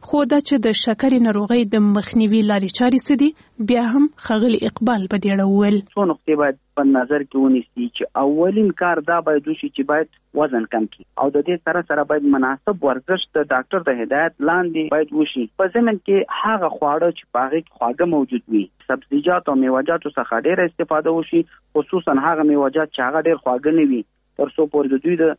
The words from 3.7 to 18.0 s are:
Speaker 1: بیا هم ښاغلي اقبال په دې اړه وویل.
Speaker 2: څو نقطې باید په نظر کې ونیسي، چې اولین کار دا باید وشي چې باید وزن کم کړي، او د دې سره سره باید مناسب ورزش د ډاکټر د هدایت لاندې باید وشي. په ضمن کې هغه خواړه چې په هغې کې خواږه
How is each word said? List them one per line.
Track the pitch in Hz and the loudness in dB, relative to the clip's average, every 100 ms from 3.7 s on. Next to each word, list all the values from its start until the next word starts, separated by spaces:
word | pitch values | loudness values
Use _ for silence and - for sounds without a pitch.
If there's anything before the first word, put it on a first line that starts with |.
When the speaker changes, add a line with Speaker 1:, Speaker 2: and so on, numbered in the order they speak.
Speaker 1:
بیا | 240 233 262 | 0 2 2
هم | 302 - - | 2 0 -4
ښاغلي | 214 240 220 220 | 0 2 0 -2
اقبال | - 233 226 190 | -2 -2 -2 -2
په | 208 | -2
دې | 202 | 0
اړه | 196 196 | 0 2
وویل. | 196 208 208 202 - | 2 2 0 -2 -2
Speaker 2:
څو | 196 | -2
نقطې | 156 - 151 | -2 -2 0
باید | 143 135 _ - | 0 -2 _ 0
په | |
نظر | 139 131 123 147 | 2 2 2 -2
کې | 139 135 | -2 0
ونیسي، | 135 127 117 - 120 - | 2 2 0 -8 -6 -6
چې | 120 - | -6 -2
اولین | 139 151 180 202 208 170 | 0 2 2 2 0 0
کار | 180 170 151 | -2 -2 -2
دا | 170 160 | -2 0
باید | 151 147 | -2 -2
وشي | 156 143 | -8 -8
چې | - 139 | -6 -2
باید | 151 156 _ _ 139 | -2 -2 _ _ -4
وزن | 151 123 113 | -2 -2 -4
کم | 113 107 | -4 -6
کړي، | - - - | -8 -16 -4
او | 139 143 | -2 -2
د | 147 | -2
دې | 175 - | -4 -4
سره | 170 165 | -4 -4
سره | 151 147 | -4 -2
باید | 151 143 | 0 0
مناسب | 139 131 135 - 190 | 0 0 -2 -4 -2
ورزش | 143 127 - 190 - | -2 -2 -4 -6 -4
د | 156 147 | -4 -2
ډاکټر | 127 127 190 160 | -2 -2 -4 -2
د | 123 | -4
هدایت | 123 139 165 _ 147 | -2 -2 -2 _ -2
لاندې | 175 180 160 156 | 0 -2 -4 -2
باید | 156 151 | -2 -2
وشي. | 151 147 131 - - | -2 -2 -2 -8 -2
په | 190 233 | -2 0
ضمن | 240 208 | 0 -2
کې | - 196 - - | 0 0 0 -4
هغه | 214 220 165 | -2 -2 -2
خواړه | - 147 151 170 | -2 -2 0 0
چې | 170 _ | -2 _
په | 123 131 | -4 -2
هغې | 160 | -4
کې | 165 _ | -6 _
خواږه | 120 123 | -4 -2